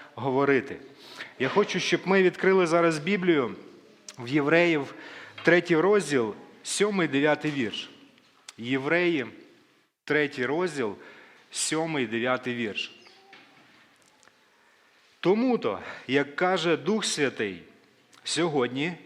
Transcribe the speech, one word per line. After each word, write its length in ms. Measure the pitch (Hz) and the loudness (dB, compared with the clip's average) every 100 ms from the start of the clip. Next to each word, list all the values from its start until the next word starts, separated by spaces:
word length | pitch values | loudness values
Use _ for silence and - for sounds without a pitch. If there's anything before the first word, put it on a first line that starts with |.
| - - | -18 -8
говорити. 640 | 135 131 139 135 - 87 - - - - - - | -2 2 4 2 0 -10 -16 -20 -20 -18 -16 -6
Я 100 | 131 | -2
хочу, 300 | 190 208 185 | 0 0 0
щоб 220 | - 165 170 | 0 0 2
ми 180 | 190 | 4
відкрили 440 | 185 170 185 190 175 | 4 2 2 4 4
зараз 320 | 170 170 156 | 4 4 2
Біблію 560 | 151 202 180 156 120 - - - - - - - | 0 0 4 4 2 -4 -16 -20 -20 -20 -20 -14
в 80 | 120 | -2
Євреїв, 680 | 147 143 165 175 160 135 - - - - - | 0 4 4 4 2 -2 -10 -18 -18 -20 -4
третій 320 | - 175 170 165 | 4 4 4 2
розділ, 600 | 180 208 156 139 113 101 - - | 4 2 2 0 0 -6 -16 -16
сьомий, 440 | - - 202 196 160 | -8 -2 0 0 0
дев'ятий 440 | 135 151 147 156 | 2 2 0 -2
вірш. 380 | 143 110 - - - - _ _ _ - - | -4 -4 -6 -12 -16 -20 _ _ _ -20 -12
Євреї, 680 | 117 135 135 170 175 160 113 - - _ _ _ _ _ | -4 -2 0 0 2 0 -4 -10 -20 _ _ _ _ _
третій 420 | - 147 147 135 123 | -2 0 0 -2 -4
розділ, 500 | 151 180 147 113 95 - - - - _ | -2 -4 -4 -6 -8 -16 -20 -20 -20 _
сьомий, 560 | - - 156 165 151 117 | -6 -4 -2 -2 -2 -2
дев'ятий 480 | 113 120 127 127 120 | -2 0 -2 -2 -4
вірш. 360 | 113 95 - - - - - - - _ _ _ _ _ _ _ _ _ _ _ _ _ _ _ _ _ | -4 -4 -8 -12 -20 -20 -20 -20 -20 _ _ _ _ _ _ _ _ _ _ _ _ _ _ _ _ _
"Тому-то, 600 | 170 214 254 233 117 95 - - - | 2 2 2 0 0 -4 -8 -12 -2
як 280 | 135 143 - | 0 0 0
каже 420 | 180 185 165 151 | 0 0 0 0
Дух 280 | 143 220 - | 0 -2 -2
Святий, 560 | - 135 120 107 90 82 - _ _ _ _ | -2 -2 -2 -6 -6 -14 -20 _ _ _ _
сьогодні, 680 | - 139 170 147 120 131 151 170 | -6 -2 0 0 0 -2 -4 -6